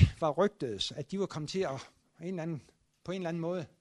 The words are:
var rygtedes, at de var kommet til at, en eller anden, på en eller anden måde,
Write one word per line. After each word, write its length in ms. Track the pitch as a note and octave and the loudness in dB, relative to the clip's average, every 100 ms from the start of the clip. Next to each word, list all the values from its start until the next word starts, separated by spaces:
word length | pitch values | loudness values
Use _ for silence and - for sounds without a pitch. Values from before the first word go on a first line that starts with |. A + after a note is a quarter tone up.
| - - | 6 6
var 120 | D#3+ | 0
rygtedes, 600 | D3 G#3 - B2+ G2 - | 4 2 2 -4 -4 -6
at 200 | D3 C#3+ | -6 -6
de 80 | F#3+ | -4
var 60 | F#3 | -4
kommet 240 | D#3+ D3 | -4 -4
til 100 | F#3+ | -2
at, 320 | E3+ C3+ - _ _ - | -2 -4 -10 _ _ -12
en 60 | E3 | -8
eller 160 | F#3 | -6
anden, 180 | E3 D3 - _ _ _ | -4 -6 -10 _ _ _
på 80 | - | -8
en 40 | F#3+ | -4
eller 140 | E3+ | -4
anden 120 | E3+ | -2
måde, 240 | E3 F3+ D3 _ | -2 -4 -6 _